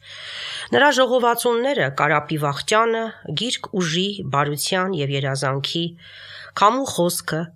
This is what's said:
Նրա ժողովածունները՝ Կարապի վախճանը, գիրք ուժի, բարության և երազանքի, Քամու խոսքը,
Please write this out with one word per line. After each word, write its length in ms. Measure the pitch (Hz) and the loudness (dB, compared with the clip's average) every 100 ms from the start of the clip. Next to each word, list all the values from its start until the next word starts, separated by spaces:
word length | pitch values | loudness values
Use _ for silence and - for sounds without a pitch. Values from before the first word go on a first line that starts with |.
| - - - - - - - | -20 -16 -14 -12 -10 -10 0
Նրա 220 | 240 285 | 4 6
ժողովածունները՝ 960 | 254 254 254 233 233 247 233 262 262 135 | 6 4 4 4 2 2 2 2 0 0
Կարապի 460 | 139 147 151 147 156 | 2 2 2 0 -2
վախճանը, 680 | 147 139 - 214 226 226 220 - 165 | -2 -2 2 4 4 0 -4 -8 -8
գիրք 380 | 156 233 - - | -6 -4 -6 -4
ուժի, 360 | 185 170 170 196 202 135 | -2 0 0 -2 -4 -2
բարության 680 | 139 147 147 - 185 185 175 | 0 0 -2 -2 0 0 -2
և 160 | 139 | -2
երազանքի, 760 | 139 135 135 139 139 135 170 170 170 - - - - - | -2 -2 -2 -2 -2 -4 -4 -6 -8 -20 -20 -18 -18 -8
Քամու 340 | - 202 254 269 | 4 4 4 -2
խոսքը, 540 | - 175 - - 160 170 | 0 0 0 -4 -4 -6